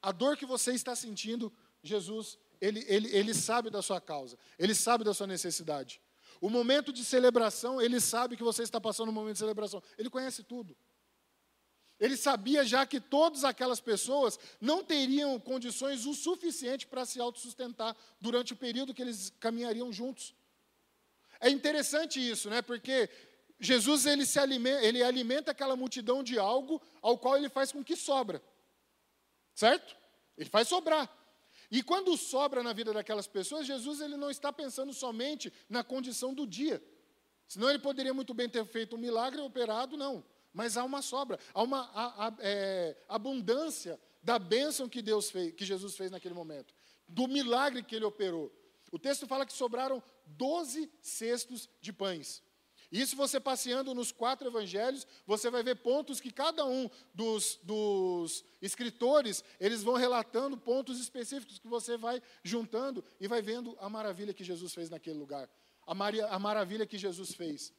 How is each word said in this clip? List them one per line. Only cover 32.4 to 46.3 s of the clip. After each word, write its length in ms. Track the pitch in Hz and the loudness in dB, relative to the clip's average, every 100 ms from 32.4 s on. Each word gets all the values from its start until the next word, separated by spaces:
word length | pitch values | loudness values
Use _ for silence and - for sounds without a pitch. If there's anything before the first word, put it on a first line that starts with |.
| 285 269 | 2 2
na 120 | 240 | -2
vida 200 | 214 220 | -2 -2
daquelas 340 | 214 208 214 196 | -2 -2 -4 -2
pessoas, 380 | 202 185 302 269 | -4 -4 -4 -4
Jesus, 340 | 269 240 294 | -4 -4 -6
ele 160 | 294 285 | -6 -6
não 140 | 285 | -6
está 240 | 277 285 | -4 -6
pensando 400 | 285 285 254 269 | -6 -8 -6 -6
somente 580 | 269 254 226 262 302 214 - _ | -6 -6 -4 -4 -4 -8 -12 _
na 160 | 240 | -4
condição 480 | 233 262 254 233 254 | -2 -4 -4 -4 -4
do 140 | 269 277 | -4 -6
dia. 360 | 175 302 226 - - _ _ _ _ _ | -2 -2 -2 -6 -20 _ _ _ _ _
Senão 220 | 185 240 | 0 2
ele 100 | 285 | 2
poderia 340 | 277 269 262 | 0 -2 -2
muito 220 | 262 254 233 | -2 -4 -2
bem 120 | 240 | -2
ter 160 | 233 220 | -2 -4
feito 280 | 226 220 226 | -4 -6 -6
um 40 | |
milagre, 420 | 240 226 247 277 | -2 0 0 -4
operado, 560 | 277 254 - 214 262 294 | -8 -4 -2 0 -2 -4
não. 260 | 277 233 - _ _ | -6 -6 -10 _ _
Mas 240 | - 233 220 | -6 -2 0
há 60 | |
uma 180 | 254 277 | -2 -2
sobra, 360 | 269 254 269 196 - | -2 -4 -2 -4 -6
há 80 | - | 0
uma, 200 | 233 269 254 | 2 2 -2
há, 340 | 208 240 233 220 | -4 -4 -2 -4
há, 60 | 220 | -2
é, 580 | 202 202 196 190 170 - - | -2 0 0 0 -2 -4 -4
abundância 920 | 220 220 269 190 247 320 220 175 156 _ _ | -4 -2 -4 2 2 2 -4 -8 -10 _ _
da 160 | - 233 | 0 0
bênção 480 | 180 220 294 - 254 | 4 2 4 0 -4
que 140 | 254 | -6
Deus 280 | 214 214 202 | 2 2 2
fez, 240 | 190 175 | -2 -4
que 120 | 165 196 | -4 -4
Jesus 300 | 190 196 - | -4 -6 -8
fez 140 | 190 | -8
naquele 240 | 185 185 | -8 -10